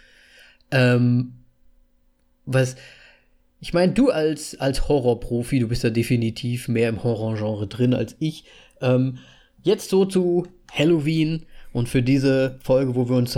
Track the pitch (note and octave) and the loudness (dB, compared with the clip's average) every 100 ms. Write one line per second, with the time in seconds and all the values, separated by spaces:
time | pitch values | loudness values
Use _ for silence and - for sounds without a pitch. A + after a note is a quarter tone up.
0 | - _ _ - - _ - C3+ B2 B2 | -20 _ _ -20 -20 _ -4 2 4 4
1 | B2 B2 A#2+ - - _ _ _ _ _ | 4 2 0 -8 -20 _ _ _ _ _
2 | _ _ _ _ - C3 B2+ - - - | _ _ _ _ -4 -2 -2 -4 -18 -20
3 | - _ _ _ _ _ - E3+ F3+ - | -20 _ _ _ _ _ -4 0 2 2
4 | - D#3 D#3 D3+ - - C#3 C3+ - D3 | 2 2 0 -2 -8 -6 -2 0 0 2
5 | B2 A#2 - A#2+ A#2+ C3+ A2+ A#2 B2 A2+ | 2 0 -2 -6 -2 0 0 0 -2 0
6 | A#2+ A#2+ A2+ A2 A#2+ A#2+ - A2+ A#2 G#2+ | 0 0 0 -4 -6 -6 -2 0 0 0
7 | A#2 A2 A2 G#2+ G#2+ G#2+ G2+ - B2 B2 | -2 -2 -4 -4 -4 -4 -6 -2 0 0
8 | A2+ - D#3 D#3 - - - - C3 B2+ | -2 -6 -6 -6 -14 -20 -20 -6 0 2
9 | C3 B2+ - - _ _ D#3+ G#3 - F#3+ | 0 -4 -14 -20 _ _ -2 -2 0 0
10 | F#3+ F#3 F3 F3 F3 - - - D3+ E3+ | 2 2 0 0 -2 -10 -10 -2 2 2
11 | D3 D#3+ D#3 D#3+ - - - - A#2+ C3+ | 2 0 0 -2 -8 -20 -10 -4 -2 0
12 | B2 C#3 C3+ C3+ C3 C3 - C3 C3+ B2 | 2 2 4 2 0 -2 2 2 2 0
13 | B2 B2+ A#2+ | 0 0 0